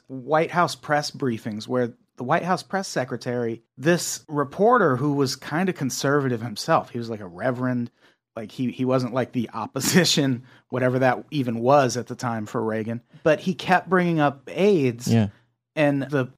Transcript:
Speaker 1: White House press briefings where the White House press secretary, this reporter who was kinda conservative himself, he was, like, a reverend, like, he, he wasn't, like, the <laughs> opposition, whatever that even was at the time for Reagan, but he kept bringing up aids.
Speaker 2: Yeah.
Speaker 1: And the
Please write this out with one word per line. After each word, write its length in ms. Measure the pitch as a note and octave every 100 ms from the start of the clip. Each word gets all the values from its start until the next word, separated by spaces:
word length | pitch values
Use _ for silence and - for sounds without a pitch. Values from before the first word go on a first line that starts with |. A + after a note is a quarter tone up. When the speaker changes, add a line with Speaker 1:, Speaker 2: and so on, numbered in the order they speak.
| _
Speaker 1:
White 420 | C3 B2 D#3 E3+
House 240 | E3 E3+
press 360 | - - D3 D3
briefings 580 | - C3+ A2 - G#2+ G#2+
where 240 | B2+ A#2+ - _ -
the 80 |
White 180 | B2+ E3
House 180 | E3+ F3+
press 240 | - G3 G3
secretary, 760 | - B2 A#2+ - B2 A#2 A2+ _ -
this 460 | C3 F3 - - -
reporter 680 | C#3+ C#3 - G#3 B3 F3+ B2+
who 160 | D3
was 220 | C#3 C3+ C3+
kinda 360 | - D3+ F#3
conservative 720 | F3 C3+ - C#3 C#3+ C3+ A#2+
himself, 480 | A#2 G#2 - D#3+ -
he 80 | A#2+
was, 100 | A#2
like, 120 | A2
a 60 | G2
reverend, 640 | F2 A#2+ B2 B2+ B2 A#2+ _ _ _ _ -
like, 160 | G#2+
he, 180 | - B2+
he 140 | -
wasn't, 300 | B2+ C3 B2+
like, 180 | B2 A#2+
the 160 | C3 G#2+
<laughs> 40 |
opposition, 880 | A2+ G#2+ C3 A#2+ E3+ E3 - C#3 A#2+ - - _
whatever 300 | B2+ B2+ B2+
that 260 | C3 B2 -
even 300 | D3 B2 A2+
was 360 | A#2 C#3+ C3 A#2
at 120 | A2
the 60 |
time 320 | B2 B2+ A2+ G#2+
for 160 | B2+
Reagan, 380 | A2+ A2 A2 A#2 - -
but 180 | - D3+
he 140 | F#3+
kept 340 | D3+ - F3+ E3+
bringing 320 | F#3 F3 E3
up 220 | D3 D3 -
aids. 600 | C#3+ G3 F#3+ C3+ A#2 -
Speaker 2:
Yeah. 200 | A#2 G2+ - _ _ _ -
Speaker 1:
And 260 | D3 C#3+
the 260 | C3+ C#3+ B2+